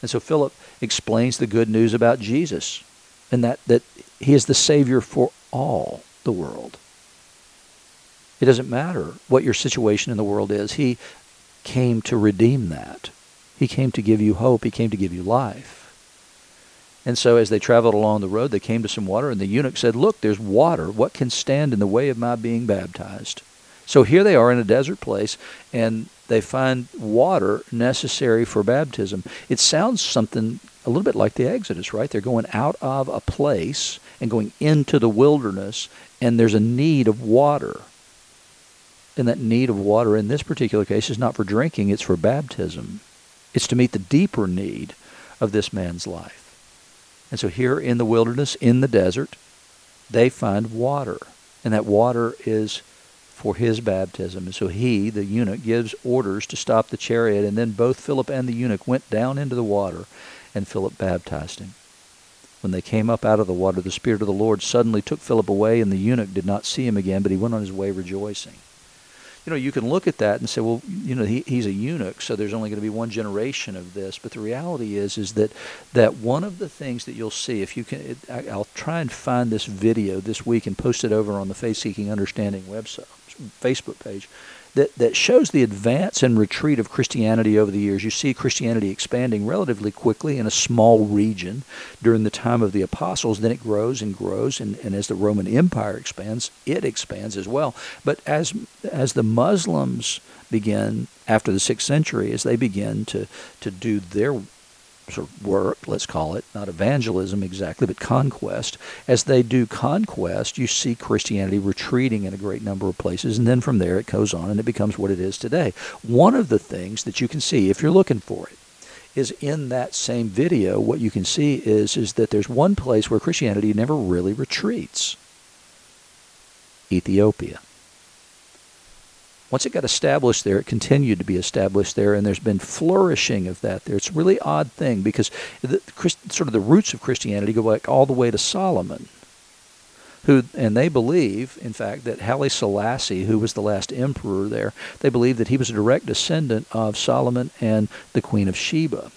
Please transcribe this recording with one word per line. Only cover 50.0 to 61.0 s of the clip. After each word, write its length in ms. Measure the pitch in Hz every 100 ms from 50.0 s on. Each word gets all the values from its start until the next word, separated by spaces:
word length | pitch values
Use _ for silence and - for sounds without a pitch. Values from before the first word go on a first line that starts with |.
| -
they 180 | 113 120
find 440 | - 110 98 113
water, 460 | 113 123 143 127 - - - - -
and 120 | -
that 120 | 107 104
water 480 | 101 120 117 117 -
is 380 | - 110 107 - - - - - -
for 220 | - - 92
his 240 | 117 110
baptism. 640 | 117 92 95 - 92 92 92
And 80 |
so 140 | 95 98
he, 420 | 92 123 110 101
the 140 | 104
eunuch, 380 | 98 107 113 98
gives 320 | 113 117 113 -
orders 420 | 127 123 104 95 -
to 100 | -
stop 320 | - 113 110
the 80 | 110
chariot, 480 | - 117 117 101
and 120 | 104 104
then 140 | 117
both 300 | 101 120 131
Philip 300 | - 139 127
and 180 | 135 127
the 40 |
eunuch 340 | 117 123 101 -
went 220 | 127 -
down 280 | 107 123 139
into 160 | 143
the 100 | 127
water, 420 | 113 101 98 85 95 - - - -
and 140 | - 101
Philip 300 | 107 95
baptized 600 | -